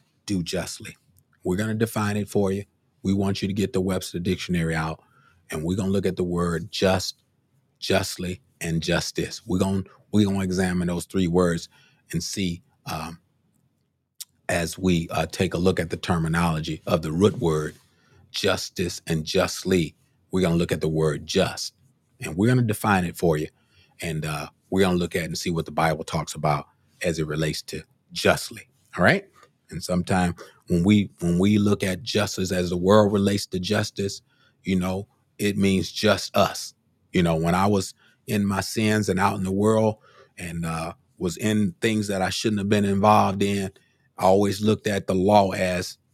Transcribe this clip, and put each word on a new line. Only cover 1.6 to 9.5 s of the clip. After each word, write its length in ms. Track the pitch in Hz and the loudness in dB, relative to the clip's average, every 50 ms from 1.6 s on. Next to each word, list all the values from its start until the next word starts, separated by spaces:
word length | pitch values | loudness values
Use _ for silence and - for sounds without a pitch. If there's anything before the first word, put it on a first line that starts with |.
| 110 110 - | -2 -2 -2
define 420 | 110 113 110 - 113 104 104 104 | -2 -2 -2 -2 -2 -2 -2 -2
it 100 | 107 101 | -4 -4
for 240 | - - 101 101 95 | -2 0 0 0 0
you. 140 | 98 101 98 - _ _ _ _ _ _ | 0 -4 -6 -10 _ _ _ _ _ _
We 120 | - 95 98 | -2 -2 0
want 280 | 98 98 98 98 - | 0 0 0 -2 -2
you 60 | - | -4
to 60 | 95 98 | -4 -2
get 180 | 107 98 95 | -2 -2 -2
the 100 | - 95 | -2 -2
Webster 380 | 92 95 92 92 - - - 87 | -2 -2 -2 -4 -4 -6 -8 -4
Dictionary 560 | 87 95 90 - - - 90 85 82 80 80 | -2 -2 -4 -2 -4 -4 -2 -2 -2 -2 -2
out, 260 | 80 78 80 82 - _ _ _ _ _ _ _ _ _ - | -2 -4 -6 -6 -10 _ _ _ _ _ _ _ _ _ -12
and 140 | - 78 78 | -8 -6 -4
we're 140 | 85 92 | -2 -2
gonna 140 | 104 95 95 | 0 0 0
look 140 | 98 101 92 | 0 0 0
at 120 | 95 87 | 0 -2
the 60 | - 92 | -2 -2
word 480 | 87 87 87 87 87 85 82 87 - | -2 0 0 0 0 -2 -4 -6 -8
just, 520 | - - 98 95 92 95 - - - _ _ _ _ _ _ _ _ _ _ _ _ _ | -2 0 2 2 2 2 0 -4 -8 _ _ _ _ _ _ _ _ _ _ _ _ _
justly, 600 | - - 98 95 98 - - - 92 90 92 - _ _ _ - | -2 0 0 0 0 -2 -6 -8 -8 -8 -8 -10 _ _ _ -10
and 220 | - 85 82 82 | -6 -4 -2 -2
justice. 600 | 78 - 85 78 - - - - 82 78 - - - | 0 0 -2 -2 -2 -4 -4 -6 -6 -6 -8 -10 -6
We're 140 | - | -2